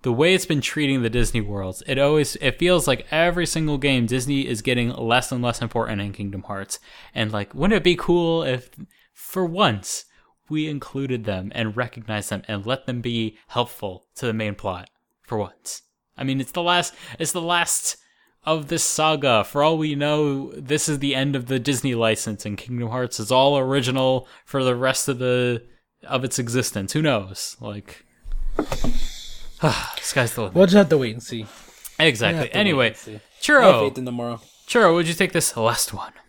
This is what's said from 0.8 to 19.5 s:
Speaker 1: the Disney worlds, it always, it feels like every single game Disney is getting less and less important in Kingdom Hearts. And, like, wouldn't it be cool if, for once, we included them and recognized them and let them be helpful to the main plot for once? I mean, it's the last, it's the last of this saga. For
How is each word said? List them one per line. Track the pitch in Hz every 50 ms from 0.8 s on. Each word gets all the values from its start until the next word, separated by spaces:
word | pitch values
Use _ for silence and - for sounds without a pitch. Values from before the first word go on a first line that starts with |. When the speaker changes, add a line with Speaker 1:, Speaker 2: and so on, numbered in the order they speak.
| 147 139 135 131 117
Speaker 1:
the | 113
Disney | 113 123 117 - - 117
worlds, | 101 101 101 101 95 92 92 - -
it | - 135 135
always, | 139 143 151 151 143 - -
it | - - 139 127
feels | - 170 180 180 170 -
like | 147 131 - - -
every | 151 156 170 175 170 175 170
single | 156 - 160 156 151 147
game | 135 135 143 135 127 117
Disney | 110 123 131 120 139 143 139 127
is | 127 123 107 -
getting | 131 123 123 117 120
less | 127 - 123 113 117 127 127 -
and | 131 123 120
less | 120 120 -
important | 117 113 - 117 113 117 110 101
in | 101 101 101
Kingdom | - 104 101 101 98 -
Hearts. | - 101 98 98 - - - _ - - - - - _
And, | - 110 107
like, | 107 104 101 - -
wouldn't | 139 151 196 226
it | 185 -
be | 185 170
cool | 170 - - 175 175 170 165 165 165
if, | 156 139 127 123 - - - - - _ _ _ _ _ _
for | - - - - 190 180
once, | 165 165 190 208 151 110 101 98 - - - - _ _ _ _ _ _ _ _
we | _ 151 156 151 156
included | 147 139 - - - 139 139 127 127 117 107
them | 110 98 92 92 104 -
and | 123 113 107 101
recognized | 120 123 117 - 123 110 - 107 104 98 -
them | 107 98 -
and | - 107 98 98
let | 113 131 135 -
them | - 120 120
be | 113 123 117 117 113 107 - _ _
helpful | _ - 123 120 - - - - 98 90 - _ _ _
to | - -
the | 120 110
main | 113 110 104 98
plot | - - 101 92 87 95 _ _ _ _ _ _ _ _
for | - 120
once? | 107 98 90 _ _ _ - - - _ _ _ _ _ _ _
I | - 127
mean, | 135 135 135
it's | 131 - -
the | 180 170
last, | 175 180 175 175 - - - - - - -
it's | 170 143 -
the | 180
last | 165 170 175 170 170 - - - - - - _ _ _ _ _ _ _ _ _ _
of | 160 160 160 147 143
this | 170 156 -
saga. | - - - 156 156 156 147 139 135 117 107 98
For | -